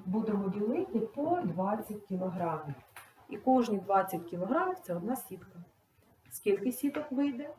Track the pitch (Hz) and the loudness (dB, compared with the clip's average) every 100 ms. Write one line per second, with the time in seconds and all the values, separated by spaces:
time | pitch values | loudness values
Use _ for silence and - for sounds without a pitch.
0 | - 202 214 202 196 208 214 302 370 226 | -2 0 2 0 0 0 0 0 0 0
1 | 220 - 311 349 208 165 190 220 - 208 | -2 0 2 2 2 0 0 0 -2 -10
2 | - 185 185 180 170 156 147 139 - - | -4 -2 -2 -2 -2 -2 -4 -10 -12 -20
3 | - - - 208 - 262 226 202 185 196 | -20 -20 -12 -2 4 6 6 2 4 4
4 | 190 170 - 175 190 294 370 359 - 175 | 4 -2 -4 -4 0 2 2 -2 -4 -4
5 | 208 262 - 190 - 175 170 _ _ _ | -2 -4 -6 -14 -16 -20 -20 _ _ _
6 | _ _ - - 208 190 208 247 285 294 | _ _ -16 -4 2 2 2 0 -2 -2
7 | 302 262 285 247 294 | -4 0 0 -2 -8